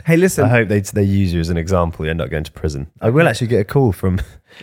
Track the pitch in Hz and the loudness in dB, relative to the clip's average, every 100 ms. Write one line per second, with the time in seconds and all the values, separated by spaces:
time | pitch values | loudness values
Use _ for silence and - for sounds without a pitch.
0 | - 165 190 160 113 120 101 104 98 104 | 0 2 2 2 2 2 2 0 0 0
1 | 98 98 92 85 82 85 82 90 85 82 | 2 2 2 0 0 -2 0 0 0 -2
2 | 78 82 67 78 76 - 82 69 69 - | -4 -4 -4 -6 -8 -6 -6 -6 -10 -6
3 | 110 143 165 110 113 120 151 143 123 - | 0 2 2 0 0 0 0 2 2 0
4 | 95 92 - - _ - | -2 -2 -4 -14 _ -10